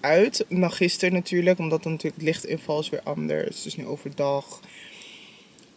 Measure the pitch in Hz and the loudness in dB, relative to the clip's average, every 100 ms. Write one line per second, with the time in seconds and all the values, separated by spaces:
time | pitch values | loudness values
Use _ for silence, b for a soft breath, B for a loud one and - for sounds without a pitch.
0 | 139 165 226 - 220 180 180 - 175 - | 4 6 6 2 0 2 2 2 2 2
1 | 185 185 185 180 175 185 160 160 165 160 | 2 2 2 2 4 4 2 0 -2 -4
2 | 156 - 156 165 - 165 - 151 160 - | -4 -2 -2 -2 -4 -6 -2 -4 -4 -6
3 | - 151 78 76 - - - - - 147 | -4 -4 -2 -2 -2 -6 -10 -10 -8 -8
4 | 139 139 143 139 - - B B B B | -8 -2 0 0 -4 -14 B B B B
5 | B B B B B B - | B B B B B B -20